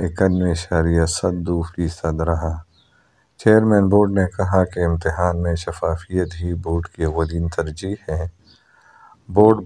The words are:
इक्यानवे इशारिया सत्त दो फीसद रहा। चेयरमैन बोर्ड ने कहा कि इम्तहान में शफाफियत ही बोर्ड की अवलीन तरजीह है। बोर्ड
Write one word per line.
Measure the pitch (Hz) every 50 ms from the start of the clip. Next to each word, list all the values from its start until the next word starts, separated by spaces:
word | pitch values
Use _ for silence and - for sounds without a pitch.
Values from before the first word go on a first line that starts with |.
| 95
इक्यानवे | 87 85 - 98 95 92 92 90 90 85
इशारिया | 82 - - 87 82 80 82 85 82 82
सत्त | 80 - - - 90 90 90 85
दो | 85 87 85 82
फीसद | 82 - - 87 82 82 - - 82 78 78 82
रहा। | 82 82 80 82 82 82 80 - _ _ _ _ _ _ _ _ _ _ _ _ _ _ _
चेयरमैन | - 113 110 110 110 110 107 101 98 95
बोर्ड | 98 104 104 98 98
ने | 98 92 90
कहा | - - 95 90 92 95 92
कि | 90 - 90 87
इम्तहान | 85 85 82 - 82 78 - 87 90 87
में | 85 87 87 85
शफाफियत | 82 - - 85 - - 85 82 82 - - 92 92 90 85 82
ही | 82 85 87 87 87
बोर्ड | 90 82 82 85 82
की | - - - 82
अवलीन | 78 78 82 82 78 82 85 85 82
तरजीह | - - 80 78 76 - - 95 101 - - -
है। | 78 78 82 85 - _ _ _ _ _ _ _ _ _ _ _ _ _ - - - _ _ -
बोर्ड | 95 98 107 110 110 107 95